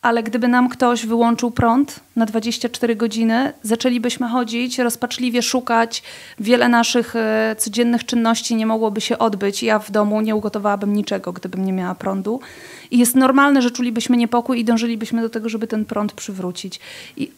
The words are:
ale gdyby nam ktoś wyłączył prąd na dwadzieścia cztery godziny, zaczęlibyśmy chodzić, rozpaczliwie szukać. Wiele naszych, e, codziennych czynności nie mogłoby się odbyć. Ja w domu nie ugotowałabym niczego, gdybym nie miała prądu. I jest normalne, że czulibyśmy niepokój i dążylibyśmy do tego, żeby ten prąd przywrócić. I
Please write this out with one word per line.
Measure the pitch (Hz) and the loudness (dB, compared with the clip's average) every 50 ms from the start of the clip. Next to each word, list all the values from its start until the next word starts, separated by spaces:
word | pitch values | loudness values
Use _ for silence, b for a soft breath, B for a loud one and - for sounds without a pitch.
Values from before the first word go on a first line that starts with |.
| - | 2
ale | 240 233 233 | 2 2 2
gdyby | 220 220 208 240 233 247 | -2 -2 -2 0 2 4
nam | 240 247 247 247 | 4 4 4 2
ktoś | 247 - 254 240 240 226 233 | 2 2 2 2 2 0 0
wyłączył | 220 226 233 233 233 233 226 240 240 | -2 2 2 2 2 2 0 -2 -2
prąd | 233 - 247 226 226 262 285 294 - - _ _ _ | 0 2 2 4 4 2 2 0 -4 -18 _ _ _
na | 233 226 | -2 -2
dwadzieścia | 214 220 226 214 233 226 - - 233 | 0 0 -2 -2 -2 -4 -4 -6 -6
cztery | 240 - - 233 233 | -4 -2 -2 -2 0
godziny, | 208 240 226 208 226 226 226 226 240 269 - - - | 0 0 -2 0 0 0 2 2 2 0 -2 -4 -8
zaczęlibyśmy | - 208 226 226 - 254 247 240 220 247 233 - 254 233 | -2 -2 -2 0 0 0 0 0 -2 -2 -2 -2 -4 -2
chodzić, | 233 254 247 220 226 233 247 254 247 - | 0 -2 -2 -2 -2 -4 -4 -4 -2 -2
rozpaczliwie | 247 240 233 - - 247 - - 247 247 226 247 | -2 -2 0 -2 -6 -6 -4 -4 -4 0 0 0
szukać. | 233 - - 254 247 - 233 226 226 226 - - B B B B B B B B | 0 0 -2 -2 0 2 2 2 2 0 -2 -12 B B B B B B B B
Wiele | 208 214 247 240 247 240 | 2 2 4 4 6 4
naszych, | 240 233 233 - - 240 233 233 - | 4 4 2 2 2 0 0 0 -2
e, | 233 220 220 220 220 220 220 220 220 | -2 0 0 0 0 0 -2 -2 -4
codziennych | - 226 202 233 240 240 240 233 240 | -6 -4 0 0 2 2 2 0 -2
czynności | - - 233 226 226 226 226 - - 233 | 0 0 2 2 2 2 0 0 -2 -2
nie | 220 220 | 0 0
mogłoby | 220 220 220 226 214 202 220 | 0 0 0 0 0 0 -2
się | - - 226 - | -2 -2 0 2
odbyć. | - 220 202 190 208 202 202 - | 2 0 2 0 -2 -2 -2 -2
Ja | 233 226 214 214 | 0 2 0 0
w | 208 202 | 0 0
domu | 196 214 208 208 208 214 | 0 2 2 2 2 0
nie | 220 220 214 | 0 0 -2
ugotowałabym | 214 208 208 - 214 202 208 202 202 202 202 | -2 -2 -2 -6 -2 0 0 0 0 0 0
niczego, | 208 208 202 - 202 190 190 185 | 0 0 0 -2 -4 -4 -4 -8
gdybym | 175 165 - 185 185 190 190 | -10 -8 -10 -8 -6 -4 -4
nie | 190 | -2
miała | 190 185 180 185 185 | -2 -2 -4 -6 -6
prądu. | - - 190 196 196 185 202 233 269 B B B B B B B B B B | -4 -4 -4 -4 -4 -4 -4 -6 -6 B B B B B B B B B B
I | - 240 | 4 4
jest | 240 240 - | 4 6 6
normalne, | 262 262 262 262 277 277 285 285 269 | 4 6 6 6 6 6 6 6 4
że | 247 240 | 4 2
czulibyśmy | 247 - 247 240 220 233 226 - 247 | 0 -2 -4 -2 -2 -4 0 2 2
niepokój | 240 233 226 - 240 233 262 262 240 | 2 2 2 0 0 0 0 -2 0
i | 226 | 2
dążylibyśmy | 233 233 220 233 233 233 214 220 - 233 233 | 2 2 2 0 -2 -4 -4 -4 -4 -2 -2
do | 226 226 | -2 -4
tego, | 226 226 214 233 | -4 -6 -6 -4
żeby | 214 220 226 | -4 -4 -4
ten | 226 226 214 214 | -4 -4 -4 -4
prąd | - 214 208 208 208 | -4 -2 -4 -4 -4
przywrócić. | - - - - 196 185 185 180 180 - - 190 - - B B B B B B B | -6 -8 -12 -10 -8 -6 -6 -8 -8 -8 -12 -12 -14 -14 B B B B B B B
I | - 269 - - | -10 -10 -10 -8